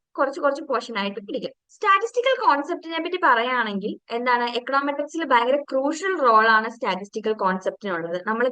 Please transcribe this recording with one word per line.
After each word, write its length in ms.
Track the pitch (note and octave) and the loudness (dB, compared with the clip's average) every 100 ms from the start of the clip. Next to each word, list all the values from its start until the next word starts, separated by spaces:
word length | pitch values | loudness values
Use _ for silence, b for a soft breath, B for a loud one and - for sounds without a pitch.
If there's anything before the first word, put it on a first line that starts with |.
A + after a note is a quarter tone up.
| _ - | _ -2
കുറച്ച് 220 | C#4 D#4+ | -2 0
കുറച്ച് 220 | C#4+ D#4+ | -2 -2
പോർഷൻ 360 | D#4+ A#3+ A#3+ A3 | -2 -4 -4 -4
ആയിട്ട് 220 | G3+ G3+ | -4 -6
പിടിക്കാം. 320 | G3+ C4+ - - _ | -8 -6 -8 -12 _
സ്റ്റാറ്റിസ്റ്റിക്കൽ 800 | - G#4 F#4+ A4+ B4 B4+ C5 G4+ | -4 2 2 2 0 0 2 2
കോൺസെപ്റ്റിനെ 520 | C#4+ D4 E4 E4 E4 | 2 0 -6 -6 -6
പറ്റി 200 | E4+ F4+ | -4 0
പറയുകയാണെങ്കിൽ 920 | E4 A#3 B3 B3+ A3 G3+ F#3+ - - | 2 2 2 0 -2 -4 -6 -8 -8
എന്താണ്, 360 | A#3 B3 A#3+ A#3+ | -4 0 0 0
എക്കണോമെട്രിക്സിൽ 760 | A#3 B3+ C#4 C#4+ C#4+ D4 D#4+ | -4 -2 -2 -2 -4 -4 -4
ഭയങ്കര 320 | D4+ B3 B3 C#4+ | 2 2 4 0
ക്രൂഷ്യൽ 600 | - C4+ C#4 D#4 F#4+ F4+ | 0 -2 -2 -2 -2 2
റോൾ 300 | B3+ A3 A3+ | 4 6 6
ആണ് 220 | A3 A3 | 4 2
സ്റ്റാറ്റിസ്റ്റിക്കൽ 600 | B3 A3+ F#3 G3+ A3 G#3+ | -6 -4 -4 -6 -6 -4
കോൺസെപ്റ്റിനുള്ളത്. 880 | G#3+ F#3+ F#3 F#3 - G3+ E3+ E3+ F3 G3+ | 0 0 0 -4 -6 -4 -4 -4 -6 -4
നമ്മൾ 240 | A3+ B3+ | -2 0